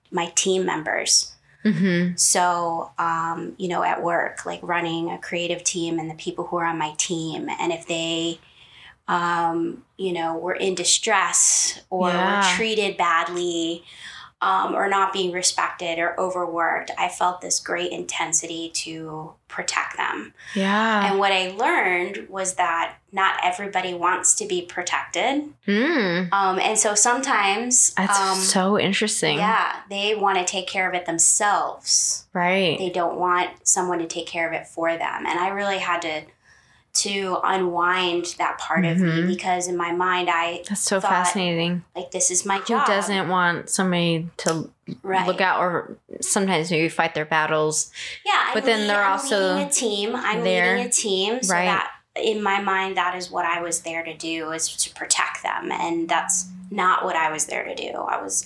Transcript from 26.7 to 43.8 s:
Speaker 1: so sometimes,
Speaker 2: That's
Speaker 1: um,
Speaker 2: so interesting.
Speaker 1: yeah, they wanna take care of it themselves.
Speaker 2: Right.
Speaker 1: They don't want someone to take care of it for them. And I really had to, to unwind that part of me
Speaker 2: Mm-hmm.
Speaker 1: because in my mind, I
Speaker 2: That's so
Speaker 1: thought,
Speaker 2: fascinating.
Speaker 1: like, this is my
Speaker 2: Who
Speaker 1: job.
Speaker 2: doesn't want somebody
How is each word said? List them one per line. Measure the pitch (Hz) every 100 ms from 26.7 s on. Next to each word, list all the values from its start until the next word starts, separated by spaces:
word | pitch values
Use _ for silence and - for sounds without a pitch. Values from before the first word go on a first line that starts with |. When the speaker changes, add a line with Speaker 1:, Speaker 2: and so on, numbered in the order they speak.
| 214
Speaker 1:
so | 220 208
sometimes, | 247 254 277 220 196 208 247 247 -
Speaker 2:
That's | - 196 196
Speaker 1:
um, | 190 190
Speaker 2:
so | 190 190 185 208
interesting. | 180 196 214 - 156 147
Speaker 1:
yeah, | 208 214 175 - -
they | 196 208 208
wanna | 196 185
take | 180 196 185
care | 196 180
of | 180
it | 180
themselves. | 165 - - 208 180 143 - - - - - -
Speaker 2:
Right. | 185 175 190 180 147
Speaker 1:
They | 185
don't | 175 170 -
want | 180 180 180 - -
someone | 196 180 175
to | 165
take | 175 165
care | 170 165
of |
it | 160 -
for | - 165 165
them. | - - -
And | 170
I | 190
really | 202 202 190
had | 180 175
to, | 165 156 151 _ _ - _ _ _
to | - 202 196 190 175 -
unwind | 190 180 175 175 185 180 175 170 -
that | 170 -
part | - 165
of | 170 175
me | 175
Speaker 2:
Mm-hmm. | 165 180
Speaker 1:
because | 180 185 180 180
in | 175
my | 170
mind, | 175 185 180 175
I | 170 170 175 -
Speaker 2:
That's | 202
so | - 196
Speaker 1:
thought, | 196
Speaker 2:
fascinating. | 180 180 202 180 165 170 175 - 180
Speaker 1:
like, | 180
this | 185 -
is | 180 196
my | 196
Speaker 2:
Who | 196
Speaker 1:
job. | 233 254
Speaker 2:
doesn't | 202 202 196 160
want | 185 175 165 -
somebody | -